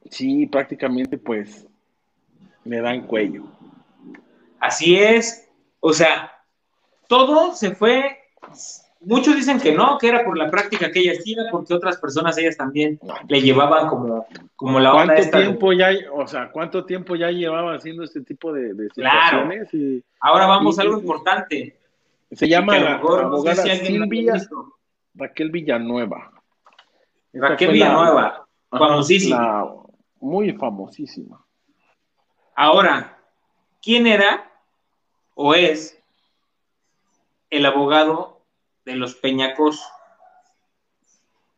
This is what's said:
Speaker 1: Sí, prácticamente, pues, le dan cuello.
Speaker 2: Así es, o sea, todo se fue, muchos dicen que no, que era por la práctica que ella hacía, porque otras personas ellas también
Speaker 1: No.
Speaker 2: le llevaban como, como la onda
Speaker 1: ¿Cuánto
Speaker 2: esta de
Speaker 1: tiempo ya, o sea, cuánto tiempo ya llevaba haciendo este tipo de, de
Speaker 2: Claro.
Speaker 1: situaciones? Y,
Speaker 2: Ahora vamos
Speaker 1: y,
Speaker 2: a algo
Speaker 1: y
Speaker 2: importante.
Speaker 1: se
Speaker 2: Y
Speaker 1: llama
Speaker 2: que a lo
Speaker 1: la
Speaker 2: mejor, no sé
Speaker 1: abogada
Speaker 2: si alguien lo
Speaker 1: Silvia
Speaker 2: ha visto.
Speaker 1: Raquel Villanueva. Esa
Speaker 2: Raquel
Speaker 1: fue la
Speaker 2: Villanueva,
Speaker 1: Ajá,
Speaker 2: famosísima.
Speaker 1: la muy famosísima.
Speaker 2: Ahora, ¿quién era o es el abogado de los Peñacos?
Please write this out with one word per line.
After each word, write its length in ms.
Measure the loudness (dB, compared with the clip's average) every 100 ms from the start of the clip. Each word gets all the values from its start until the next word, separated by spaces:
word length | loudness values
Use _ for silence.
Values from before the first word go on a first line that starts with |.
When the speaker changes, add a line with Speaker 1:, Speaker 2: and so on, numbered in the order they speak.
| -20
Speaker 1:
Sí, 380 | -8 -4 -2 0
prácticamente, 720 | -2 -4 -6 -4 -4 -4 -6
pues, 480 | -6 -8 -8 -16 -20 _ _ _ _ _ _ _ _ _
le 160 | -10 -6
dan 260 | -4 -6 -4
cuello. 380 | -4 -4 -6 -16 _ -20 _ _ _ -20 -20 _ _ _ _
Speaker 2:
Así 340 | -6 -2 2
es, 540 | 4 6 4 0 -10 _ _ _ _
o 140 | 0
sea, 360 | 2 2 2 -6 -20 _ _ _ _ _ _ _
todo 460 | 2 4 4 2
se 200 | -2 -6
fue, 440 | 0 2 2 -2 -8 _ _ -20 -20 -20 -20 _ _
muchos 340 | -2 0 2
dicen 240 | 2 2 2
que 140 | 2
no, 240 | 4 2 2
que 120 | 2
era 140 | 2
por 140 | 0 -2
la 140 | -2
práctica 400 | -2 -4 -4 -2
que 80 | 0
ella 120 | 0 -2
hacía, 260 | -6 -8 -6
porque 220 | -8 -4
otras 240 | -4 -4 -6
personas 400 | -6 -4 -2 -2
ellas 220 | -2 -4
también 400 | -6 -2 -2 -4
Speaker 1:
No. 120 | -10 -16 -2
Speaker 2:
le 140 | 2
llevaban 480 | 4 4 4 4 2
como, 380 | -4 -4 -6 -8 -18 -20 _
como 220 | -2 4
la 120 | 6
onda 120 | 6 6
Speaker 1:
¿Cuánto 160 | 4
Speaker 2:
esta 160 | 4 2
de 60 | 2
Speaker 1:
tiempo 260 | 2 2
ya, 180 | 4 4 2 -4
o 140 | -10 -8
sea, 240 | -8 -10
cuánto 320 | -8 -6 -8
tiempo 320 | -6 -10 -6 -4
ya 140 | -2
llevaba 440 | -2 -4 -4 -6
haciendo 300 | -8 -12 -14
este 160 | -12 -14
tipo 320 | -14 -12 -8
de, 220 | -6 -6
de 140 | -8 -10
Speaker 2:
Claro. 540 | -6 0 2 2 2 -2
Speaker 1:
situaciones? 260 | -6 -8
Y, 300 | -6 -4 -6 -10 _
Speaker 2:
Ahora 260 | 2 4 4
vamos 300 | 4 2 0
Speaker 1:
y, 40 |
Speaker 2:
a 20 |
algo 160 | 0 -2
Speaker 1:
y 20 |
Speaker 2:
importante. 760 | -4 -4 -2 -4 -4 -10 -10 _ _ _ _ _ _
Speaker 1:
se 160 | -4 2
Speaker 2:
Y 40 |
Speaker 1:
llama 240 | 2 4
Speaker 2:
que 40 | 2
a 40 |
lo 60 | 2
Speaker 1:
la 60 | 0
Speaker 2:
mejor, 120 | 0 0
no 0 |
sé 40 | 0 -2
Speaker 1:
abogada 260 | 0 0
Speaker 2:
si 80 | 0
alguien 280 | -2 -2 -2
lo 40 |
Speaker 1:
Silvia 280 | -2 -2 0
Speaker 2:
ha 20 | -2
visto. 380 | -4 -14 -18 _ _ _ _
Speaker 1:
Raquel 360 | _ -14 -8 -6
Villanueva. 840 | -6 -4 -4 -2 -4 -6 -8 -14 _ _ _ _ _ _ _ _ _ _
Esa 160 | -4 -2
Speaker 2:
Raquel 200 | 0 2
Speaker 1:
fue 80 | 4
la 80 | 4
Speaker 2:
Villanueva, 600 | 4 4 2 0 -6 -18 _ _
Speaker 1:
Ajá, 160 | 0 2
Speaker 2:
famosísima. 500 | 2 2 2 2 0
Speaker 1:
la 340 | 0 -2 -6 -10 -20 _ _ _
muy 320 | -8 -4 -4
famosísima. 920 | -4 -8 -8 -14 -16 -16 -16 -20 -20 _ _ _ _ _ _ _ _ _ _ _
Speaker 2:
Ahora, 640 | 0 4 4 4 0 -6 -20 _ _ _ _ _ _
¿quién 240 | -2 2 4
era 400 | 4 2 0 -8 _ _ _ _ _ _ _ _
o 200 | -4 2
es 420 | 4 2 0 -8 _ _ _ _ _ _ _ _ _ _ _ _ _ _ _ _
el 160 | -2
abogado 800 | 0 0 2 2 2 0 -8 _ _ _ _ _
de 120 | -12 -8
los 180 | -8
Peñacos? 680 | -6 -4 -2 -4 0 -2 -2 -12 -20 _ _ _ _ _ _ _ _ _ _ _ _ _ _ _